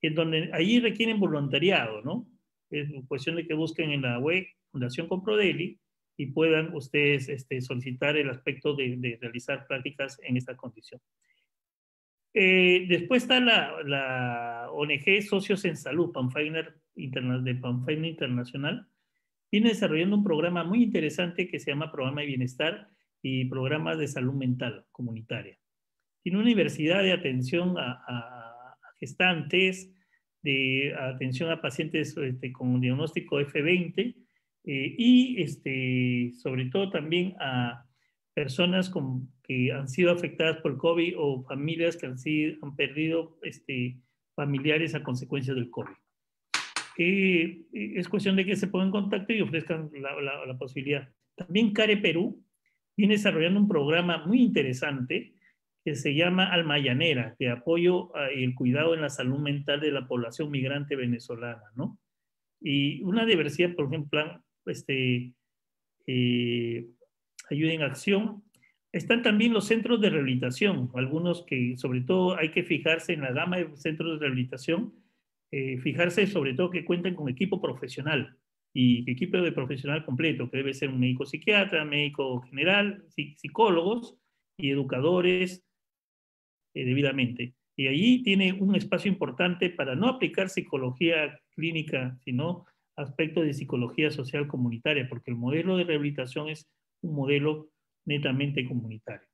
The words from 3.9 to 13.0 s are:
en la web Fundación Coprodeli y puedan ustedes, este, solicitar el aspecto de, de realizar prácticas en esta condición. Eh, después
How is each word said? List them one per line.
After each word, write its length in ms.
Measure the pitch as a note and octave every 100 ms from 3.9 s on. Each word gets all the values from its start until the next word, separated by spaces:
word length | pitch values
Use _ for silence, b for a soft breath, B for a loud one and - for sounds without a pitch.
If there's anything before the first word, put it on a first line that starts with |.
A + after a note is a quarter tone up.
en 100 | C#3+
la 160 | C3 A#2+
web 260 | C#3 F3+ F#3+ _ _
Fundación 340 | - B2 B2 E3
Coprodeli 720 | F#3 F#3+ G#3 G3 C#3 F#3+ - _ _ _ _
y 100 | C#3
puedan 480 | C3 D#3+ D#3 D#3+
ustedes, 540 | E3+ C3 D3+ C#3+ C#3+ C3
este, 320 | C3+ - C3
solicitar 560 | B2 B2+ C3 B2+ C#3+ D3+
el 120 | C#3+
aspecto 460 | B2+ - C#3+ D3+
de, 220 | D3 B2+ B2+
de 220 | B2+ A#2
realizar 480 | A#2+ A#2 A#2+ C3+ C3
prácticas 500 | C3+ C3+ C#3 C3+ -
en 120 | - B2+
esta 200 | B2+ B2+
condición. 440 | B2+ - - B2+ _ _ _ _ _ _ _ _ _ _ _ _ _
Eh, 520 | - F#3+ F#3 F3+ F3+ F#3
después 340 | F3